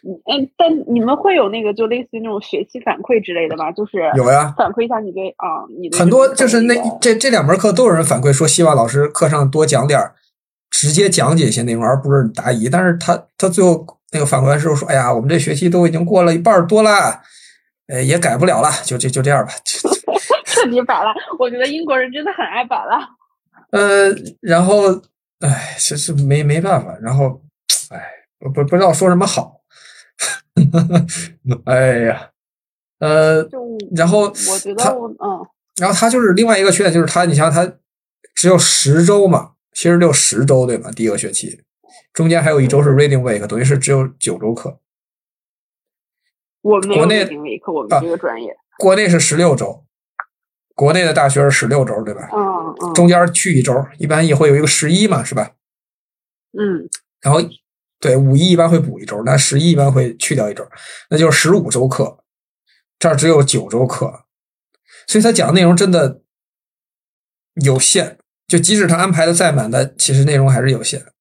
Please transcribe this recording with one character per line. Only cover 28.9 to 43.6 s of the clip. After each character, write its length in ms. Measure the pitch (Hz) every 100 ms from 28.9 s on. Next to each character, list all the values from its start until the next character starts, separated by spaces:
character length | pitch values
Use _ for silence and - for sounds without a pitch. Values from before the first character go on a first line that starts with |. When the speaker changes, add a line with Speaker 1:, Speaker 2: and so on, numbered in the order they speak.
Speaker 2:
说 160 | 156 185
什 60 | 180
么 100 | 196
好。 300 | - - _ _ _ - - _ _ - - _ -
<laughs> 1080 | 139 170 - 175 - - - _ 131 120 -
哎 340 | 131 131 120
呀， 320 | 117 - - _ _ _ _ _ _ _
呃， 440 | 156 156 156 160
Speaker 1:
就 340 | 156 262 240 226 202 170
Speaker 2:
然 120 | 170
后 140 | 208
Speaker 1:
我 360 | 202 - - 190
觉 140 | 196
得 220 | 202 247 262
我， 100 | 233
Speaker 2:
他， 160 | 214 202
Speaker 1:
嗯。 220 | 185 - _ _ -
Speaker 2:
然 80 | 185
后 80 | 185
他 140 | 226
就 100 | 247
是 140 | 220
另 140 | 180 233
外 100 | 202
一 60 |
个 80 | 196
缺 100 | 175
点， 100 | 196
就 80 | 165
是 60 | 156
他， 200 | 175 175
你 100 | 143
像 160 | 160
他 200 | 151 185 - _ _ _ _ _
只 140 | - 180
有 100 | 180
十 480 | - - 139 156 170
周 220 | 202 196
嘛， 240 | 160 - _ _
其 100 | -
实 160 | 170 175
只 60 | 170
有 60 |
十 320 | 135 - 104
周， 220 | 139 131 123
对 100 | 113
吧？ 140 | -
第 120 | -
一 40 | 110
个 80 | 101
学 160 | 90
期， 300 | - - - _ _ _ - _
中 160 | - 165
间 140 | 170
还 80 | 160
有 100 | 147
一 80 | 127
周 140 | 143
是 80 | 147
reading 320 | 135 147 135
week， 240 | 123 104 104
Speaker 1:
嗯。 20 |
Speaker 2:
等 120 |
于 40 | 104